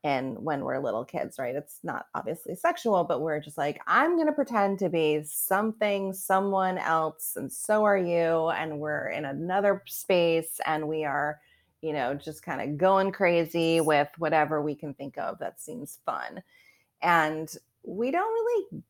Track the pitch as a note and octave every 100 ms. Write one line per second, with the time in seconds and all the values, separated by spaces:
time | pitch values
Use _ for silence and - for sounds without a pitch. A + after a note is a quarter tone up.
0 | D3+ C3+ C3 A2+ D3+ C#3+ C3+ C3 C3+ G#2+
1 | B2+ D#3 - - B2 C3+ C#3+ - E3 -
2 | - - - - - - E4+ E4+ A#3+ F#3+
3 | E3 C#3+ D#3+ D3+ D3+ D#3 D3 C#3+ - G#3
4 | D4 F4 D#4 D4 C4+ A#3 G3 G3 F#3+ F3
5 | D#3 D3+ D3+ - - G3 A3 A3 G#3 G3+
6 | F#3+ F#3+ - F#3+ G3 G3 F#3 F#3 - D#3+
7 | D#3+ - - - C3+ - - G#3+ G#3+ G3+
8 | F3 E3+ E3 E3 D#3+ A2+ D#3+ D3+ D3+ D3
9 | - B2+ D3 C#3 E3+ F#3+ G3+ F#3+ - -
10 | - F#3 E3+ E3 D#3+ - - D#3 D#3 D#3
11 | D3+ C#3 D3 D3+ _ _ _ _ D#3+ D3+
12 | B2 C#3+ D#3 D3+ - C#3+ A#2+ D3 F#3 F#3+
13 | F#3+ F#3+ F#3 E3+ E3 E3+ E3 E3 D#3 D3
14 | C#3+ - D#3+ D#3 D3+ D#3 D3 C#3+ D3+ C#3
15 | C#3+ C#3+ - - - - - D#3 D3 -
16 | - E2+ A#1+ D2+ - _ _ _ _ _
17 | E3 E3+ D#3 D#3 D#3 - _ _ - F3+
18 | B3 E4 G#4+ A4+ A4+ A#4 - - -